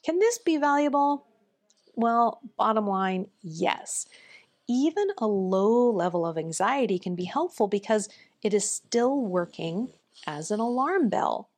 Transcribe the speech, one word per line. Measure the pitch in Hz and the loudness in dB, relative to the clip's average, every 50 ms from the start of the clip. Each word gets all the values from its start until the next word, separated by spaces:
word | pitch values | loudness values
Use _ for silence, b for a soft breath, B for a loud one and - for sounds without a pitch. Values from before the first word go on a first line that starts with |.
| - | -4
Can | - 320 359 | -2 2 2
this | 415 466 466 - | 2 2 2 0
be | _ 349 320 | _ 0 0
valuable? | 294 294 285 285 285 294 294 254 285 285 285 285 277 _ _ _ _ _ _ _ _ _ _ _ _ _ _ _ | 2 2 2 4 4 2 2 2 2 2 2 0 -2 _ _ _ _ _ _ _ _ _ _ _ _ _ _ _
Well, | - 233 233 233 233 233 220 - - - 220 _ | 0 0 2 4 4 2 2 0 -4 -16 -14 _
bottom | - - 220 220 220 208 202 | 0 0 2 2 2 0 0
line, | 196 190 190 190 190 185 202 - _ _ | 0 0 0 0 0 -2 -4 -6 _ _
yes. | - 170 156 165 - - - - - - - - - B B B B B B B B B B _ _ | -14 -12 -6 -2 -2 -2 -2 -4 -8 -10 -10 -10 -10 B B B B B B B B B B _ _
Even | - 240 254 277 330 320 415 415 392 392 - | -2 0 2 2 0 0 0 -2 -2 -2 -2
a | 233 214 | -2 0
low | 208 196 190 185 190 190 196 214 233 247 247 240 | 0 0 0 0 2 2 4 4 4 4 4 4
level | 226 185 170 180 175 175 165 | 2 2 0 0 0 0 -2
of | 170 160 | -2 -2
anxiety | 160 160 165 160 - 190 220 269 285 247 185 190 180 | -4 -6 -6 -2 0 0 0 2 0 0 0 0 -2
can | - 185 180 | -2 -6 -6
be | 175 180 | -6 -6
helpful | 180 - 285 339 359 - - 226 196 | -4 -4 -4 -4 -4 0 -2 0 0
because | 202 202 196 - 226 214 202 B B B B B B B | 0 -4 0 0 0 0 0 B B B B B B B
it | - 208 | -4 0
is | 196 202 196 - | 0 0 0 -2
still | - - _ _ - 233 240 254 277 285 | -6 -8 _ _ 0 0 2 2 0 0
working | 247 196 180 180 175 170 - - 165 165 165 196 247 262 - _ _ _ _ - - | -2 0 -2 -2 -2 -2 -8 -8 -8 -6 -4 -6 -6 -8 -10 _ _ _ _ -14 -12
as | 151 151 147 160 - | -10 -8 -8 -6 -4
an | 208 214 | -4 -2
alarm | 226 240 240 254 269 311 381 392 302 202 | -2 -2 -2 -2 -2 0 0 0 0 2
bell | - - - - 57 - 208 _ _ | 0 0 -2 -2 -2 -4 -8 _ _